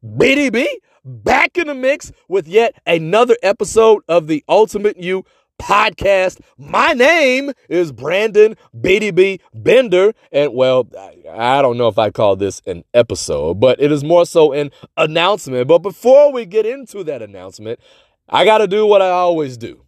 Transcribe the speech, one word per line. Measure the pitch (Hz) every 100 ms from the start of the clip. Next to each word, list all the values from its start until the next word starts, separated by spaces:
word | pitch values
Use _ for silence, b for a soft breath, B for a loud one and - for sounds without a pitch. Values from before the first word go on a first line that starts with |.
| 113 110
B | 226 277
D | 277
B, | 220 302 494 _ _ 131
back | 123 101 262 330 -
in | 320
the | 277
mix | 262 294 - - _
with | 190 156
yet | 196 233 - -
another | 170 160 208 247 226
episode | 190 202 202 220 226 208 -
of | 170 156
the | 160 -
Ultimate | 175 220 208 208 180
You | 175 190 - _ _ _
podcast. | - 202 214 170 190 196 185 - b b
My | 139 185 277
name | 285 254 339 277 254 277 262 _
is | 165 170
Brandon | 117 135 185 220 202 214 226 b 117
B | 117 196
D | 214
B | 170 190 190 _
Bender, | 113 107 220 247 180 196 226 _
and, | 143 147
well, | 117 131 127 110 -
I, | 95 82 78 85 120 135
I |
don't | 139 120
know | 117
if | 104
I | 107
call | - 107 95
this | 98 - -
an | 87 -
episode, | 120 117 95 - 73 76 90
but | 127 123
it | 143
is | 151
more | 143 175 170
so | 170 156
an | 139 143 B B -
announcement. | 160 160 175 214 - 127 127
But | 170
before | 185 - 240 269 294
we | 262 208
get | 214 214
into | 269 254 214 165
that | 135
announcement, | 107 98 92 92 107 120 b b b b b
I | 131
gotta | 180 220 208
do | 202 214
what | 202
I | 185
always | 180 180 165 143 123
do. | 113 123